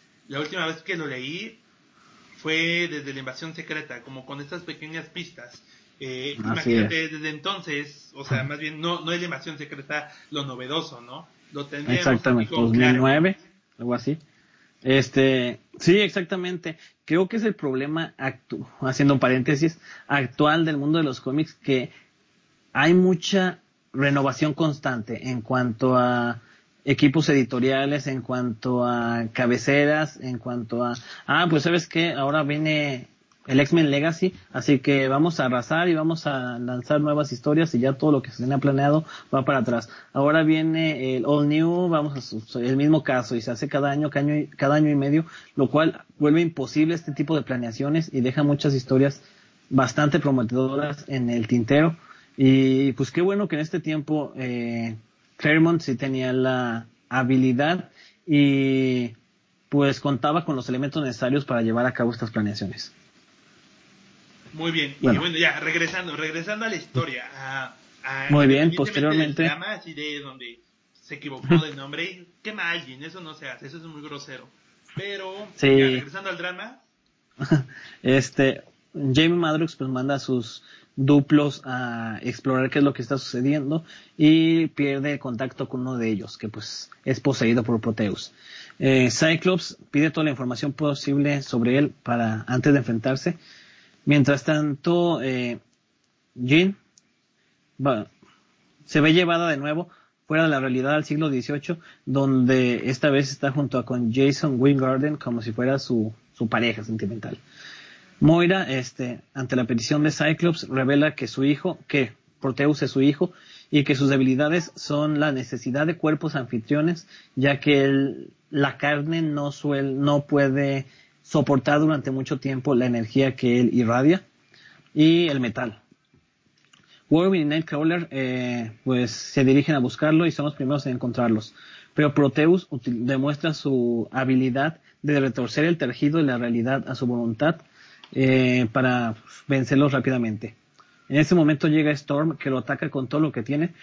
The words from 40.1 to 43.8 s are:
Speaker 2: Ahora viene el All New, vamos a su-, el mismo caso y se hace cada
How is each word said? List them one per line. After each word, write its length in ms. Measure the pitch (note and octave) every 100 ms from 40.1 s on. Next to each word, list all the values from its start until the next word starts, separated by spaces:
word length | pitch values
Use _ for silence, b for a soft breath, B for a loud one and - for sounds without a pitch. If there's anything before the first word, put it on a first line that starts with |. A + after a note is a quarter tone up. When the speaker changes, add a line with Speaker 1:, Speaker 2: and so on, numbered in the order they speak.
Speaker 2:
Ahora 300 | C#3 C#3+ D#3+
viene 720 | D#3 D#3+ D#3+ D#3+ D#3+ C#3 C3 B2+
el 80 |
All 240 | C#3 D3 D3
New, 400 | D3+ E3 F3 F3+
vamos 260 | D#3+ D3 C3+
a 20 |
su-, 380 | - A2 A2+ B2+
el 180 | B2 C3+
mismo 260 | D3 D#3
caso 340 | D3 B2+ A#2 A#2+
y 40 |
se 120 | B2
hace 180 | A#2 D3
cada 200 | C#3+